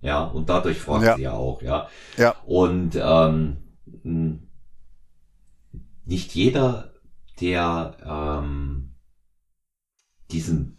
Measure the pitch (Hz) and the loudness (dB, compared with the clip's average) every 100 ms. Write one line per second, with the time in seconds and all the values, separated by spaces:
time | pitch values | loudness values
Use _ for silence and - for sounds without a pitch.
0 | - 76 82 80 80 90 90 - - 107 | -2 -2 -2 -2 0 2 0 -2 -2 4
1 | 113 117 65 57 - - 120 135 - - | 4 4 0 -4 -4 -4 -2 -4 -4 -16
2 | - - 117 110 - 90 90 90 87 80 | -8 4 4 4 0 4 4 4 0 0
3 | 78 82 80 78 78 69 - - - - | 4 6 6 4 0 -4 -10 -20 -20 -12
4 | - 82 80 78 - - - - - - | -4 0 0 -4 -12 -18 -18 -18 -18 -20
5 | - - _ _ - - - - - - | -20 -20 _ _ -20 -20 -18 -18 -16 -14
6 | - 92 - 87 110 147 131 120 - - | -4 -4 -4 2 4 4 2 0 -8 -18
7 | - - - - 90 87 87 85 80 - | -20 -20 -18 -6 -2 0 0 -2 -6 -10
8 | - 76 76 73 71 71 69 69 65 - | -10 -6 -4 -4 -4 -4 -4 -6 -8 -16
9 | _ _ _ _ _ _ _ _ _ _ | _ _ _ _ _ _ _ _ _ _
10 | _ _ - 82 80 78 64 | _ _ -8 -6 -2 -2 -2